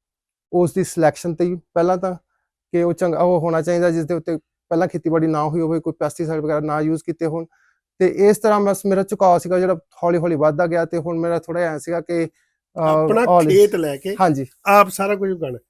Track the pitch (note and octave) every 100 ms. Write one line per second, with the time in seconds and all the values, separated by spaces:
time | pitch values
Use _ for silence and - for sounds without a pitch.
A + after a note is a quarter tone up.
0 | _ _ _ _ _ F3 E3+ F#3+ F3+ -
1 | D#3 D3 F3 D#3+ F3 F3 - E3+ F3 F#3
2 | F#3 F3 _ _ _ _ _ E3+ F3 E3
3 | F3+ D#3 F3 F3 E3 D#3+ D#3+ F3 F3 E3
4 | D#3 E3+ E3 D#3 - _ - E3 F3+ E3+
5 | E3 E3 D#3+ D#3 D3+ E3 D#3+ E3 D#3+ D#3
6 | D3 - D#3+ D#3 D3+ D3+ D3+ D3+ D#3 D#3+
7 | - D#3+ E3 E3 E3 _ _ _ _ -
8 | F3+ - G3+ G3+ A3 G#3 G3+ F#3+ G3+ F#3+
9 | F#3+ G#3 F#3+ F3 E3+ F3+ F#3 E3 - _
10 | F3 F3 E3+ D#3 D3+ D3+ F3 E3+ E3 E3+
11 | E3 E3 E3+ E3+ E3 E3+ E3+ D3+ E3 E3+
12 | D#3+ E3+ D#3+ - _ _ _ E3 D#3+ D#3
13 | D#3 A3+ A#3+ F3 D#3 F#3+ G#3 F#3+ D#3 C#3
14 | F#3+ G3+ F3+ C#3 C3 _ G3+ G3+ G3 -
15 | G3 G3+ G3 F3+ D3 B2+